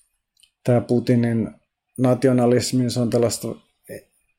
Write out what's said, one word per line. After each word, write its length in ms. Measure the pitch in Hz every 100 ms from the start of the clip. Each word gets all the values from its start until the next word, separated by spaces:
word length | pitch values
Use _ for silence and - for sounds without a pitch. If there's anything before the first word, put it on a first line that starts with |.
| _ _ _ _ _ _
tää 160 | - 120
Putinin 680 | - 120 107 120 117 117 107 - _ _ _ -
nationalismi, 920 | 127 123 135 123 123 120 113 127 123
se 100 | 113
on 100 | 120
tällaista 380 | 120 117 - 117 117 _ _ - - - _ _